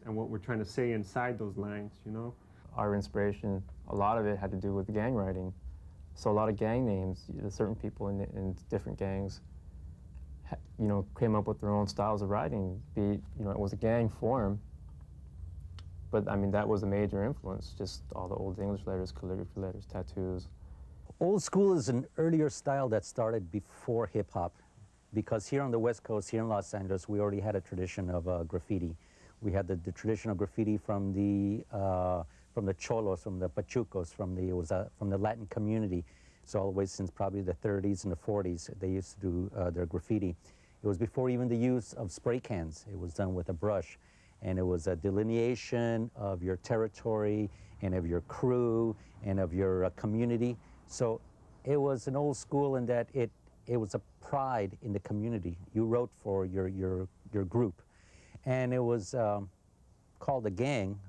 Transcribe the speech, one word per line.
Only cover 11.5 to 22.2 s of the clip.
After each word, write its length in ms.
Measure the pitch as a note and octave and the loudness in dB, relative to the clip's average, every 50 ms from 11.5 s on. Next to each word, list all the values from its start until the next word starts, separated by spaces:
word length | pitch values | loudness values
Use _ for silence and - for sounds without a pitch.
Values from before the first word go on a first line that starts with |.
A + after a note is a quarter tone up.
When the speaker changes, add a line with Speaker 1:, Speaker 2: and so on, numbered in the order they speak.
| G#2+ - | -2 -2
Speaker 2:
their 80 | - G#2 | 0 2
own 180 | G#2 G#2 G#2 G2+ | 4 4 2 2
styles 360 | G#2 - G2+ A2 G#2+ G2 G2+ | 2 0 2 2 2 2 2
of 60 | F#2+ | 2
writing. 520 | G2+ A2 D3 D#3+ C3+ G#2 F#2+ F#2 F2+ F#2 - - - | 2 2 0 0 0 0 0 -2 -4 -6 -8 -6 -2
Be 60 | G#2+ | 0
it, 200 | G2+ G2+ G#2 - - - - - | 2 2 2 0 -2 -8 -8 -4
you 80 | G#2+ | -4
know, 60 | G2+ | -2
it 80 | G2 G#2 | 0 0
was 140 | G2+ G2 - | 0 -2 -2
a 40 | - | 0
gang 320 | A2+ A2 A2+ A#2+ A#2 G#2+ | 2 2 4 4 2 2
form, 500 | - - A#2+ A2 B2+ - G#2+ G2 G2+ G2+ - - - - - - - - - - - - - - - - - - - - - - - - - - - - - - | 0 0 0 2 2 2 2 2 0 -2 -6 -10 -16 -16 -16 -16 -16 -16 -16 -16 -16 -18 -16 -16 -14 -14 -12 -12 -12 -12 -12 -12 -12 -12 -14 -14 -14 -14 -10 0
but, 160 | - A2 G2+ G2+ | 0 0 2 2
I 80 | G2+ | 0
mean, 160 | G2+ G2+ G2+ | 2 2 4
that 160 | F#2+ G#2 G#2 G#2+ | 4 4 4 4
was 160 | A2 G2 G#2+ | 2 2 2
a 40 | G2 | 2
major 360 | G2 G2+ G#2 G2 G#2 G2 G2+ | 2 2 2 2 2 2 0
influence, 500 | B2 D3+ - - F#2+ F#2+ - F#2 - - - | 0 0 -2 -6 -8 -6 -6 -8 -10 -8 -6
just 240 | G2+ - - - - - - | -6 -6 -6 -10 -12 -10 -8
all 120 | - F#2 F2+ | -6 -6 -4
the 80 | G2 | -4
old 240 | - G2 G2 F#2 G2 | -4 -4 -4 -4 -2
English 260 | G2 G2+ G2+ G2 F#2+ | -2 -2 -2 -4 -4
letters, 260 | F#2+ F#2+ F#2 F#2 F#2 | -4 -2 -2 -2 -4
calligraphy 500 | - - - F2+ F#2 F#2+ F2+ - - G2 | -6 -8 -6 -4 -4 -4 -6 -6 -6 -6
letters, 240 | G2 F#2 F#2+ G2+ - | -6 -6 -6 -8 -10
tattoos. 640 | - - F#2+ F#2 - - G2+ F#2 F#2 F#2 F2+ - - - - - - - - - - - - - - - - | -8 -8 -8 -6 -6 -4 -4 -2 -2 -2 -4 -6 -8 -14 -14 -16 -16 -14 -14 -16 -16 -16 -16 -16 -14 -2 0
Speaker 3:
Old 240 | E3+ F3 G#3 F#3+ - | 4 4 4 4 2
school 340 | - - F#3 G3+ G3 F#3 D#3+ | 4 4 6 8 8 6 6
is 120 | A2 A2+ | 4 4
an 180 | C3+ B2+ C3+ - - | 2 2 0 -2 0
earlier 320 | - | 2